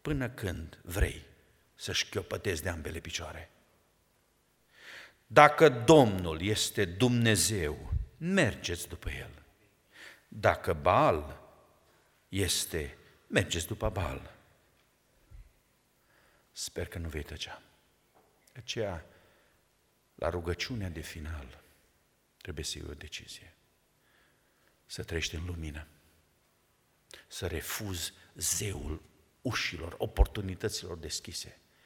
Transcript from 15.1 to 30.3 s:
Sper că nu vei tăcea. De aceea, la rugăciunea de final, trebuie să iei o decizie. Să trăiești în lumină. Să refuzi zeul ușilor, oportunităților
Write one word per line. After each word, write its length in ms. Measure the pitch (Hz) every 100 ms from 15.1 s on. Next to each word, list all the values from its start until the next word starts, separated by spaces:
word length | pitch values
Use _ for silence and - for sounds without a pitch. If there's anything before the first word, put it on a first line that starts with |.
| _ _ - - _ _ _ _ _ _ _ _ _ _
Sper 360 | - - - 87
că 100 | 90
nu 100 | 82
vei 140 | 78
tăcea. 400 | 73 80 - - - _ _ _ _ _ _ _ _
De 60 | -
aceea, 480 | 117 - 104 85 - - - _ _ _ _ _ _ _ _
la 140 | - 82
rugăciunea 600 | 87 85 87 - 123 95
de 120 | 80
final, 640 | 73 82 76 78 67 - - _ _ _ _ _ _ _
trebuie 220 | - 80
să 140 | 80 76
iei 80 | 78
o 40 |
decizie. 600 | 73 82 - - - - _ _ _ _ _ _ _ _ _ _ _ _ _ _
Să 160 | -
trăiești 300 | - 85 76
în 100 | 82
lumină. 420 | 85 85 78 76 76 - _ _ _ _ _ _ _ _ _ _ _ - -
Să 180 | - 92
refuzi 680 | 85 - - 107 90 - - -
zeul 680 | - - - 104 92 69 78 - _ _ _
ușilor, 520 | - 113 - - - -
oportunităților 1000 | 110 - -